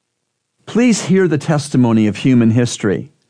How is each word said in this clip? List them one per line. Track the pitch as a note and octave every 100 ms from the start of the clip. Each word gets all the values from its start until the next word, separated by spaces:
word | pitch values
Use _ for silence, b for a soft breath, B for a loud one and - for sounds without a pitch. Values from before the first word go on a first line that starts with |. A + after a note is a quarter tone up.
| _ _ _ _ _ _ -
please | G#3 B3 G#3 -
hear | F#3 F3+
the | D3+
testimony | - D3 - C3+ A#2+ A2+ G#2+
of | G2+
human | C#3 B2+ A2+
history. | A2+ A#2+ - G#2+ F2+ C3 _ _